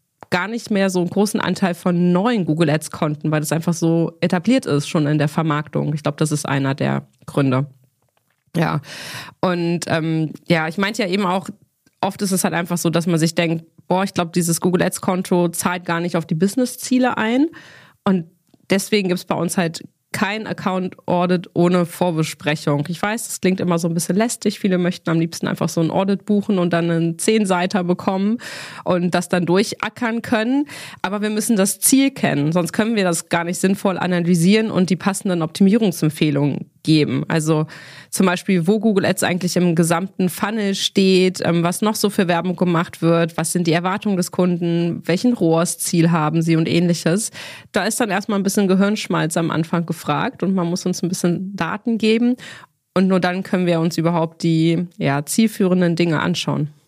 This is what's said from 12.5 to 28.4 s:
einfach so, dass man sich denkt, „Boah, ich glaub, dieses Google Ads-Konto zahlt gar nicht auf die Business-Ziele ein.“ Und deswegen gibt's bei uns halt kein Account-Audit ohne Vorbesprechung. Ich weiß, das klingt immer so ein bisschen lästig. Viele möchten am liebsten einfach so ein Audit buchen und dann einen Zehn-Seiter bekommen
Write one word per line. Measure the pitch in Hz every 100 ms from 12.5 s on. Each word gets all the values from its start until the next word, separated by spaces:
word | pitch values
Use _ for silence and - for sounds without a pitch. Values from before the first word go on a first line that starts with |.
einfach | 165 170 175
so, | 170
dass | 170 170
man | 165
sich | 160 180
denkt, | 170 165 - _ -
„Boah, | 185
ich | 196
glaub, | - 170
dieses | 180 170 165
Google | 196 180
Ads-Konto | 175 - - 180 180 180 175
zahlt | 170 190 180 180
gar | 165
nicht | 175 170
auf | 160
die | 160
Business-Ziele | 196 254 247 - - 247 247 -
ein.“ | 220 247 330 - - - - _
Und | 202 190 165 _ _ _ -
deswegen | 196 - 214 185
gibt's | 180 -
bei | -
uns | 170 -
halt | 170 - - _ _
kein | - 196 214 214
Account-Audit | - 185 185 185 - - 180 180 180 -
ohne | - 175 180 170
Vorbesprechung. | - 180 156 160 - - 151 - 143 147
Ich | 170
weiß, | 202 226 -
das | -
klingt | 185 185
immer | 175 170
so | 170
ein |
bisschen | 170 - 180
lästig. | 233 - 208 -
Viele | 202 180
möchten | 175 180 -
am | 165
liebsten | 165 - -
einfach | - 175
so | 170
ein | 160
Audit | - 196 196 -
buchen | 208 196 190
und | 175
dann | 170 170
einen | 165 165 165
Zehn-Seiter | - 220 196 180 185 202
bekommen | 175 180 - 190 202 233